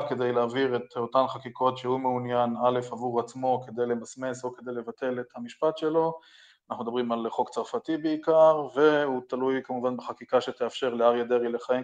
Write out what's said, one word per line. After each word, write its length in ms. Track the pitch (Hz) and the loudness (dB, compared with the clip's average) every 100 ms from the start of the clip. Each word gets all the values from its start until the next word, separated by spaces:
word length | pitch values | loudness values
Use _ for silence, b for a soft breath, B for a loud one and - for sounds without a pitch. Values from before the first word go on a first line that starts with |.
| - | 10
כדי 220 | 123 123 | -2 0
להעביר 440 | 120 117 123 131 120 | 2 0 0 0 0
את 220 | 120 123 | -4 -6
אותן 300 | 117 135 127 | 0 0 0
חקיקות 500 | 127 123 - 131 127 | -4 -12 -2 -2 -2
שהוא 220 | 123 131 | -2 -2
מעוניין, 560 | 131 123 123 123 120 117 123 | -2 -2 -2 0 0 0 0
א', 140 | 127 123 | 0 -4
עבור 280 | 113 123 117 | -6 -4 -2
עצמו, 420 | 117 131 127 123 120 | -4 -4 -2 -2 -4
כדי 180 | 113 120 | -4 -2
למסמס 580 | 117 113 - 131 127 | -2 -6 -8 -8 -6
או 100 | 127 | -10
כדי 180 | 123 123 | -10 -10
לבטל 480 | 120 113 113 131 123 | -8 -10 -6 -6 -6
את 60 | 120 123 | -8 -12
המשפט 420 | 120 - 156 156 | -14 -2 -2 0
שלו. 420 | 156 160 165 165 B B B B - | 0 2 0 -2 B B B B -10
אנחנו 140 | 113 117 | -8 -4
מדברים 260 | 123 120 | -2 0
על 180 | 117 113 | -2 -2
חוק 200 | - 120 | -2 -2
צרפתי 480 | 117 - 160 - 160 | -4 -4 -4 -4 -2
בעיקר, 680 | 160 156 165 160 156 156 139 135 | -2 0 4 8 8 6 0 4
והוא 460 | 151 147 143 127 123 | 6 6 2 -2 -4
תלוי 320 | 127 131 131 | -2 0 0
כמובן 340 | 127 127 127 123 | -2 -2 -2 -2
בחקיקה 440 | 123 117 123 127 | -6 -12 0 2
שתאפשר 520 | 127 - 117 - 131 | 2 -2 -4 -2 -2
לאריה 300 | 117 117 120 | 4 4 4
דרעי 280 | 117 123 120 | 4 2 2
לכהן 320 | 117 - 127 | -2 0 -2